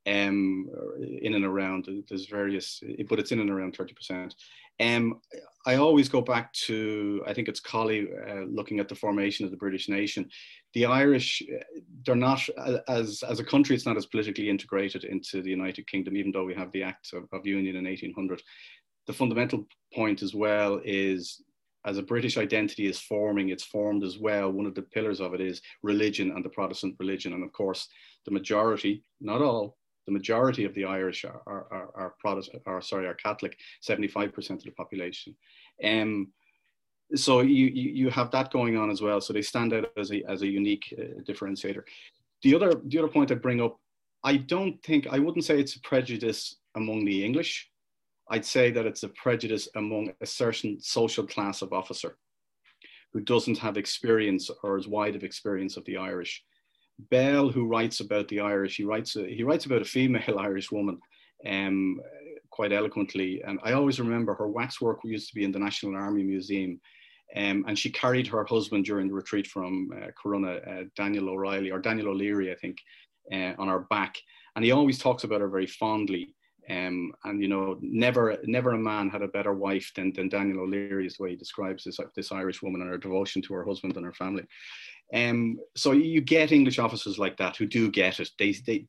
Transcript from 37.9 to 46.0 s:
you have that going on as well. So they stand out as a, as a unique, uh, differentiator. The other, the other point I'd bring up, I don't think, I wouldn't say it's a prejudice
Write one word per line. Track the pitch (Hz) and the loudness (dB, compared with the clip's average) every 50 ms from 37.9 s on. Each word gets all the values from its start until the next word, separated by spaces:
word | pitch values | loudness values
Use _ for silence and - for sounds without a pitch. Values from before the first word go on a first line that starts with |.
you | 107 131 131 127 | 0 2 0 2
have | 120 135 123 120 | 2 2 0 2
that | - 131 131 - | 0 0 0 0
going | - 131 120 117 113 | 0 2 2 2 2
on | 110 107 107 | 2 2 0
as | 104 98 | 0 0
well. | 107 104 104 101 | 2 2 2 2
So | - - | 0 0
they | 104 104 | -2 -2
stand | 104 - - 123 117 113 | -2 0 0 0 2 2
out | 113 110 110 - - | 2 0 0 -2 -4
as | 107 101 95 | -6 -4 -2
a, | 101 98 - - | -4 -4 -4 -4
as | 98 92 | -4 -2
a | 101 | 0
unique, | 98 98 101 101 104 104 101 - - - - | 0 2 2 2 2 2 0 -2 -8 -10 -10
uh, | - - - 104 | -10 -10 -10 -10
differentiator. | - - 101 - 101 98 98 98 - 98 98 98 - - - - - - _ _ _ _ _ _ | -10 -10 -8 -8 -6 -6 -6 -6 -6 -6 -6 -8 -10 -14 -20 -20 -20 -20 _ _ _ _ _ _
The | - 135 139 | 6 8 8
other, | 165 202 180 165 - - | 8 8 6 6 4 2
the | 139 131 165 | 0 0 2
other | 156 156 | 2 4
point | - 151 139 135 | 4 4 4 4
I'd | 131 120 | 2 0
bring | - 127 123 120 | 0 0 2 2
up, | 117 113 - - _ _ _ _ _ _ _ _ - | 2 0 -2 -6 _ _ _ _ _ _ _ _ 2
I | 139 139 | 2 2
don't | 135 131 - 170 185 196 185 - - | 2 2 0 0 0 0 0 -2 -4
think, | - - 160 143 139 | 0 2 2 4 4
I | - - 139 | 2 2 2
wouldn't | 143 165 165 170 151 | 2 2 0 0 2
say | - 151 143 | 4 4 4
it's | 139 139 - | 2 0 -4
a | - | -10
prejudice | - - 143 131 | -4 0 2 2